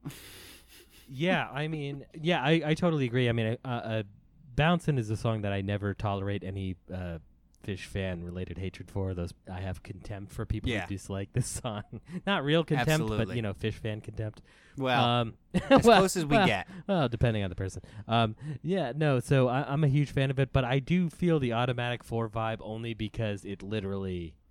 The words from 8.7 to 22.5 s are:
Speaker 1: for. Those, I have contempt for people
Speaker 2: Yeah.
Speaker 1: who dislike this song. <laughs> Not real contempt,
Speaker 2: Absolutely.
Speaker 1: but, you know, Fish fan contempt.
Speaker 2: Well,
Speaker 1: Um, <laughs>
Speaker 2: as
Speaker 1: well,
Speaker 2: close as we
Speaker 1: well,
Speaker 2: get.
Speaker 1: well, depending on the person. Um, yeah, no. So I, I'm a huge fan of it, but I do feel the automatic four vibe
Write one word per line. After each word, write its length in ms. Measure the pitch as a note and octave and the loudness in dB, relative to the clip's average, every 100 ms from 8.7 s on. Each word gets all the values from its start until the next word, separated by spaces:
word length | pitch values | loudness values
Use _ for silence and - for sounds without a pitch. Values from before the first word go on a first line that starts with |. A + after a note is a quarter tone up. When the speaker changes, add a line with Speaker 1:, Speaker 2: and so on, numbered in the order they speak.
| - F#2 | -10 -10
Speaker 1:
for. 240 | G2+ F#2+ | -4 -4
Those, 200 | F2+ F2 - - | -2 -6 -8 -12
I 80 | F#2 | -8
have 240 | F#2+ F2+ | -8 -8
contempt 480 | - F#2 - G2+ G2+ | -10 -14 -12 -12 -10
for 140 | - A2 | -8 -4
people 240 | A2 A2 | -4 -2
Speaker 2:
Yeah. 140 | A2+ | -2
Speaker 1:
who 40 | F2 | -2
dislike 460 | F#2+ - G2 G2 | -6 -6 -6 -4
this 120 | - - | -2 -4
song. 360 | - B2 G#2 - A2+ | -4 -6 -6 -8 -12
<laughs> 220 | - F3 - | -12 -8 -2
Not 200 | G3 C#3 | 0 2
real 180 | D#3+ | 2
contempt, 260 | D#3+ D3 B2 | 2 0 2
Speaker 2:
Absolutely. 360 | D#3 A2 G#2+ A2 | 2 2 0 -2
Speaker 1:
but, 100 | A#2+ | -2
you 60 | |
know, 120 | A2 | -4
Fish 220 | F#2+ A2 - | -2 -4 -4
fan 240 | A2+ G#2+ | -6 -8
contempt. 420 | - G#2+ G#2+ - - - - - | -8 -8 -8 -8 -18 -20 -16 -4
Speaker 2:
Well, 260 | C3 B2 | 2 4
Speaker 1:
Um, 300 | A#2+ A#2+ A#2 - | 4 2 0 -6
<laughs> 100 | _ F#3 - | _ -2 8
Speaker 2:
as 140 | C4+ | 8
Speaker 1:
well, 160 | A3+ G#3+ | 10 8
Speaker 2:
close 160 | F#3+ F#3 | 8 2
as 100 | D3+ | 2
we 120 | F3+ | 4
Speaker 1:
well, 100 | F#3+ | 6
Speaker 2:
get. 200 | G2+ - F#3 D3+ | 2 -2 -10 -2
Speaker 1:
well, 220 | F#3+ C3 | 0 2
depending 340 | A2+ B2 A2 | 2 2 2
on 60 | G2 | -2
the 80 | F2+ | -4
person. 240 | F#2+ - - G#2+ G2+ | -6 -8 -14 -14 -2
Um, 300 | A2+ A2+ A2 C#3+ D3 | 2 2 -2 -8 -8
yeah, 320 | D3+ F#3+ C#3 C3 | -4 -2 -2 0
no. 240 | D#3 C3 | 2 2
So 300 | - C#3 B2+ | 4 4 4
I, 200 | B2+ C3 | 2 0
I'm 100 | C#3+ | 2
a 60 | D3+ | 4
huge 200 | C#3 C#3+ | 4 2
fan 200 | - C3+ | 0 0
of 80 | C3 | 2
it, 140 | C3+ | 2
but 100 | C#3 | 2
I 160 | B2 C#3 | 2 0
do 300 | B2+ F3 F3 | 2 2 2
feel 280 | - F3 D#3+ | 0 2 2
the 140 | B2+ | 2
automatic 500 | A2+ B2 B2 A#2+ A#2+ | 0 0 0 -2 -4
four 280 | - A#2 A2+ | -4 -4 -2
vibe 300 | A2+ A2+ | -2 -4